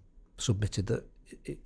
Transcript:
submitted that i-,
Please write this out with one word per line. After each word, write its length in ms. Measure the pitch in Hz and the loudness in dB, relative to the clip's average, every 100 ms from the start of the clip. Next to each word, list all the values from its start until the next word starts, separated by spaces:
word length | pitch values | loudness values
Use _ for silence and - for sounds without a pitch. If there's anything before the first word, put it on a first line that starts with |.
| - - - - | -6 -20 -20 -4
submitted 500 | - 98 107 - 95 | 0 2 2 0 0
that 180 | 120 - - - - - | 0 -2 -18 -20 -14 -10
i-, 80 | 143 | -10